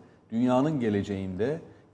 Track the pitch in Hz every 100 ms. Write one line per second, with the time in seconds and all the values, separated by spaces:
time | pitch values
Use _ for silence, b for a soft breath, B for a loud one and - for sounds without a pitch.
0 | B B - 113 127 127 151 147 113 101
1 | 98 95 95 92 120 160 B B B